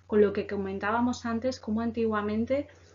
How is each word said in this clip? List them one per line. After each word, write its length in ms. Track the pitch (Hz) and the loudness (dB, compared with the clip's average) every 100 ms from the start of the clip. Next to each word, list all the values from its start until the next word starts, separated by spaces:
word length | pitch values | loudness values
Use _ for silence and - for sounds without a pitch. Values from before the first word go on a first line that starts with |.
| - | 0
con 140 | 214 | 4
lo 120 | 202 | 4
que 140 | 208 - | 4 -4
comentábamos 760 | 208 190 196 202 233 247 240 | -4 -4 -4 0 2 0 0
antes, 340 | 233 226 254 254 | -4 -2 -2 -4
cómo 220 | - 214 | -4 -2
antiguamente 880 | 233 233 220 214 208 214 233 277 294 - - | -2 0 0 0 0 -2 0 -2 -2 -14 -20